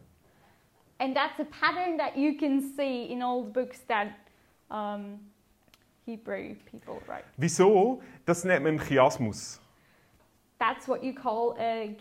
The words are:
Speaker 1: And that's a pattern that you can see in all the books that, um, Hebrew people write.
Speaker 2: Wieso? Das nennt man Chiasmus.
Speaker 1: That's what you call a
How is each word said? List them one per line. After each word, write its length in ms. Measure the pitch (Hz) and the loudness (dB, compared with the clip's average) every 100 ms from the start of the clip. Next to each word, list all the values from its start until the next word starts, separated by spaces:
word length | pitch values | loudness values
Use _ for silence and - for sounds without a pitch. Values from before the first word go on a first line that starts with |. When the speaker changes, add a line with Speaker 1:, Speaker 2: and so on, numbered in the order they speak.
| - _ _ _ _ _ _ _ _ - | -20 _ _ _ _ _ _ _ _ -6
Speaker 1:
And 180 | 269 262 | -2 0
that's 240 | 302 - | 0 -2
a 40 | |
pattern 540 | 302 - 269 330 359 330 | -8 -2 -2 0 -2 -2
that 180 | 277 - | -2 0
you 200 | 294 294 | 0 2
can 240 | 294 277 277 277 | 0 0 0 -2
see 300 | 277 247 226 | -2 -2 -6
in 160 | 247 | -6
all 220 | 247 247 | -4 -4
the 60 | 214 | -4
books 340 | 226 247 - - | -4 -4 -6 -4
that, 220 | 220 208 - _ _ _ _ - | -2 -2 -8 _ _ _ _ -12
um, 500 | 214 208 208 202 202 208 _ _ _ _ - _ _ | -8 -6 -6 -10 -14 -18 _ _ _ _ -20 _ _
Hebrew 500 | - 226 220 196 - 202 - | -14 -12 -8 -8 -8 -14 -18
people 300 | 226 - - - | -20 -14 -14 -10
write. 160 | - - - | -12 -12 -2
Speaker 2:
Wieso? 640 | 165 170 185 208 214 262 - - - | 0 6 8 8 6 2 -8 -6 -2
Das 180 | 175 | 0
nennt 200 | 185 175 | 2 2
man 140 | 147 156 | 4 0
Chiasmus. 840 | - 135 131 - 113 95 - - - _ _ _ _ _ _ _ _ - | 2 6 6 6 -2 -4 -10 -16 -20 _ _ _ _ _ _ _ _ -2
Speaker 1:
That's 280 | 226 262 - | -2 0 -4
what 160 | 262 | -4
you 120 | 262 | -4
call 420 | 262 262 220 233 240 | -6 -4 0 0 0
a 360 | 233 226 214 214 | -2 -4 -6 -10